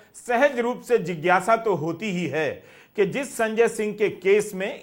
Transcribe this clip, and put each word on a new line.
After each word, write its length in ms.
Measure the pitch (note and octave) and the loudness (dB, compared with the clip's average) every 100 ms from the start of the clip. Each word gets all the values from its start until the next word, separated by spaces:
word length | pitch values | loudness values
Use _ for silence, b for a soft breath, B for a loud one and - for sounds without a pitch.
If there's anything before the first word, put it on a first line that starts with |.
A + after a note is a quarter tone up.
| B - | B -12
सहज 420 | - A#3+ C#4+ B3 | -2 2 2 2
रूप 220 | A#3+ B3 | -2 -4
से 160 | - A3+ | 0 0
जिज्ञासा 560 | E3+ E3 F3 F3+ G3+ A3+ | 0 -2 2 2 4 2
तो 180 | A3+ E3 | 2 -2
होती 360 | D#3+ E3+ A3 | -2 -4 -4
ही 140 | F3+ D#3 | -4 -4
है 220 | D3 C#3+ - B B B - | -2 -4 -6 B B B 0
कि 80 | G#3+ | 0
जिस 300 | B3 C4+ - | 0 -6 -2
संजय 300 | A3 G#3+ A#3 | -2 2 2
सिंह 260 | A3+ G#3 | 2 -4
के 160 | G#3 G3+ | 0 -2
केस 400 | - F#3+ G#3 G#3 F#3 | 0 2 2 2 -4
में 260 | G3+ D4 | -6 -8